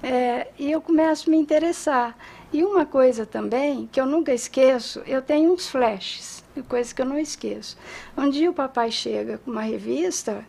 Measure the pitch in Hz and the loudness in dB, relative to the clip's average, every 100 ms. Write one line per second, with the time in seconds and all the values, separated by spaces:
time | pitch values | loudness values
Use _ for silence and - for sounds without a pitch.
0 | 247 254 247 240 - - 285 311 311 320 | 0 0 0 -2 -6 -6 -2 -2 2 4
1 | 320 311 - 320 294 302 330 339 - 262 | 4 2 4 2 4 2 2 -2 0 0
2 | 240 233 - - - 302 359 392 294 277 | 0 -6 -20 -20 -6 0 2 2 2 6
3 | 254 226 214 226 208 240 294 262 226 - | 4 4 -4 -6 -4 0 0 -2 -4 -2
4 | 262 311 302 247 - - 262 254 233 - | 0 0 0 -2 -2 4 4 4 -2 -12
5 | - 269 262 302 320 359 - 269 240 196 | -4 -4 0 4 4 4 0 0 0 0
6 | - - - - - - 233 247 240 - | -10 -12 -14 -18 -14 -14 -4 -4 -4 -4
7 | 262 285 302 - 220 208 214 - - - | -4 -2 -4 -6 -8 -8 -12 -18 -18 -18
8 | - - 285 277 339 349 262 254 226 220 | -12 -2 0 2 0 0 -4 -2 -2 -2
9 | 233 214 220 208 - 220 220 214 208 262 | -4 -4 -4 -8 -8 -6 -4 -6 -4 -2
10 | 359 - - 208 | -2 -4 -6 -8